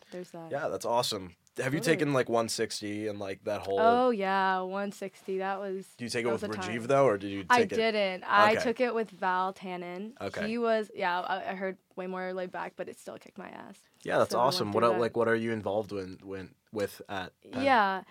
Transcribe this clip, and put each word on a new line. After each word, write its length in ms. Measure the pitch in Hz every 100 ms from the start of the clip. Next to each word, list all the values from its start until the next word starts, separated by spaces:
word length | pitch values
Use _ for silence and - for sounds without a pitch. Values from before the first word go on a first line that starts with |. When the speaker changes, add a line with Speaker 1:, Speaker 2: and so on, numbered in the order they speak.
| -
Speaker 1:
there's 180 | 180 180
that. 200 | 170 165
Speaker 2:
yeah, 160 | 143 151
that's 180 | 92 110
awesome. 500 | 117 120 107 92 - _ -
Have 160 | 127
you 60 | 151
Speaker 1:
Totally. 160 | 214 156
Speaker 2:
taken, 180 | 143
like, 160 | 135 120
one 180 | 117 113
sixty 600 | - 110 - 104 104 107
and, 100 | 101
like, 260 | 98 98 107
that 160 | 101
whole 180 | - 196
Speaker 1:
Oh, 320 | 226 240 254
yeah, 480 | 226 190 196 190 185
one 300 | 185 196 208
sixty. 480 | - 190 - - 190
That 200 | 190 196
was, 280 | 202 190 185 -
Speaker 2:
Did 60 | 117
you 40 |
take 120 | 120 117
Speaker 1:
that 40 |
Speaker 2:
it 20 |
Speaker 1:
was 80 | 113
Speaker 2:
with 80 | 104
Speaker 1:
a 20 |
Speaker 2:
Rajiv, 120 | 107 - 117
Speaker 1:
time. 20 |
Speaker 2:
though, 220 | 117 139 135
or 120 | 104
did 120 | 101
you 160 | 98 92
Speaker 1:
I 120 | 247
Speaker 2:
take 80 | 220
it 40 | 226
Speaker 1:
didn't. 480 | 226 214 196 185 -
I 240 | 208 208
Speaker 2:
Okay. 80 | 220
Speaker 1:
took 160 | 240 226
it 140 | 247
with 160 | 226 220
Val 420 | 180 190 185 190 190
Tannen. 580 | 190 180 175 180 214 269
Speaker 2:
Okay. 260 | 196 - 208
Speaker 1:
He 120 | 233
was, 320 | 233 220 208
yeah, 260 | - 185 175
I, 160 | - 185 -
I 40 | 190
heard 220 | 190 190 _ -
way 100 | 185
more 260 | 185 185
laid 180 | 185 180
back, 220 | 175 175 -
but 100 | 185
it 120 | -
still 180 | - -
kicked 220 | - -
my 100 | 180
ass. 300 | - - 202 _ _
Speaker 2:
Yeah, 160 | - 156
that's 120 | 107
Speaker 1:
So 60 | 110
I 40 |
went 100 | 127
Speaker 2:
awesome. 180 | - 107
What 100 | 104
Speaker 1:
through 40 | 117
Speaker 2:
el-, 40 |
Speaker 1:
that. 80 | 110
Speaker 2:
like, 160 | 113 117
what 100 | 113
are 80 | 113
you 160 | 113
involved 400 | 113 101 101 98
in, 280 | 101 92 92
when, 300 | 98 95 90 - _
with 300 | 107 101 - -
at 240 | 101 90 - -
Penn? 120 | 254
Speaker 1:
Yeah. 400 | 269 247 202 190 -